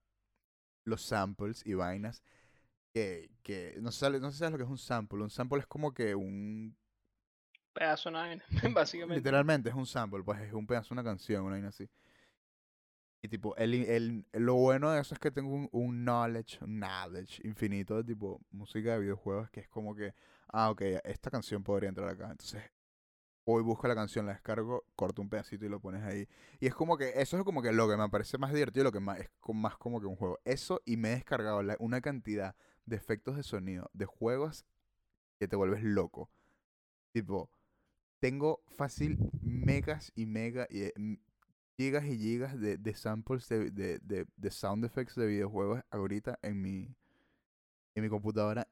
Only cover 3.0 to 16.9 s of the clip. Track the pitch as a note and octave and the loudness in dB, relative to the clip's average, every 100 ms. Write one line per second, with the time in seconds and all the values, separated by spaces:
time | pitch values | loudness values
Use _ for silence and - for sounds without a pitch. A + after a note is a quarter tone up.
3 | G2+ E2+ - - - G2 E2+ - A2+ - | -2 -4 -12 -16 -10 -8 -8 -8 -8 -2
4 | C#3 C#3 C#3 C#3+ E3 D#3 B2 C3+ - A#2+ | 0 0 -2 -4 -2 -2 -4 -6 -4 -4
5 | G#2+ G2+ G#2 - B2+ C#3+ - C#3+ D3+ B2+ | -2 -4 -4 -4 0 0 -2 -4 -4 0
6 | A2 G2+ G2 G2 G#2 A2 A2 A2+ _ _ | 0 2 -2 -4 -6 -6 -8 -12 _ _
7 | _ _ _ _ _ - _ - D#3+ D3+ | _ _ _ _ _ -20 _ 0 2 2
8 | E3+ E3 E3+ E3+ - - A#3 G#3 D3 E3+ | -2 -4 -6 -8 -2 0 4 4 4 0
9 | E3+ E3 C3 C#3 D3 D3+ A2+ C3 B2+ B2+ | -2 0 4 6 6 4 2 -2 -2 -2
10 | A2 G2 G2 G2+ G#2 A2 G#2+ A#2+ G#2 B2 | -2 -2 -2 -4 -4 -6 0 -2 0 -4
11 | A#2 F#2+ - G#2 F#2+ G2 G2+ - G2 _ | -2 -4 0 0 0 -2 -4 -8 -14 _
12 | _ _ _ _ _ _ _ _ _ _ | _ _ _ _ _ _ _ _ _ _
13 | _ _ G#2+ G#2+ G#2 - A2+ B2 A2 A#2 | _ _ -8 -4 -4 0 2 4 4 4
14 | A#2 A2+ - A2 A#2+ B2+ C3 C3 D3+ D3+ | 2 -2 -4 2 6 8 8 8 4 2
15 | C#3 C#3 D3+ C3+ C3+ C#3+ C#3+ A#2+ B2 A#2+ | 0 -2 -2 -2 -2 -4 -2 0 0 0
16 | A#2+ A#2+ A#2 A#2 A2+ - - G#2+ F#2+ | 2 2 2 0 -6 -10 -6 -4 -4